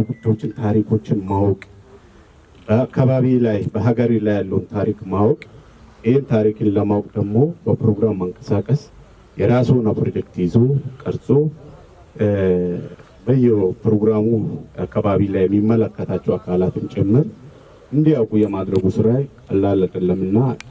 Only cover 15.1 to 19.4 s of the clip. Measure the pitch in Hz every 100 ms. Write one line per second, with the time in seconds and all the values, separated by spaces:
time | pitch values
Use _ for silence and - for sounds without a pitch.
15.1 | 95 101 95 92 104 107 113 110 - 95
16.1 | 92 - 90 - 90 92 - 104 98 98
17.1 | 120 190 - - - - - - 135 156
18.1 | 147 110 107 104 98 95 95 95 - 110
19.1 | 127 139 -